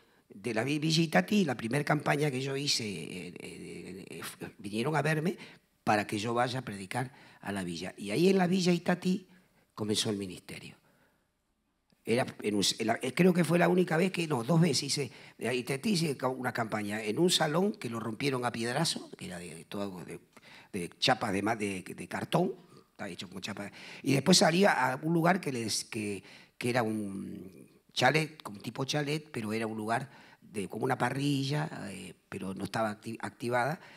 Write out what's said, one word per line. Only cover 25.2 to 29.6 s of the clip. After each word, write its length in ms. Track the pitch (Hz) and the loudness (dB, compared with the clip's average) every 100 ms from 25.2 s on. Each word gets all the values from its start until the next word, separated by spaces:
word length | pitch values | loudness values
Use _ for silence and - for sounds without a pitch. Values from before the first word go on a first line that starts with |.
| 170 190 | 4 2
que 120 | 156 | 0
les, 320 | 123 110 - | -4 -2 -4
que, 380 | - 110 104 98 - - - _ | -4 -6 -4 -6 -10 -20 -20 _
que 120 | 120 | 0
era 120 | 123 | 0
un 880 | 110 110 101 98 95 95 95 - - _ _ | 0 -2 -4 -8 -8 -12 -14 -18 -20 _ _
chalet, 500 | - 127 151 151 - | 2 4 4 0 -6
como 160 | - 101 | -14 -10
tipo 240 | 123 113 | -8 -4
chalet, 460 | 135 147 143 151 151 | -2 -2 -2 -4 -4
pero 220 | 120 107 | -8 -4
era 140 | 110 | -2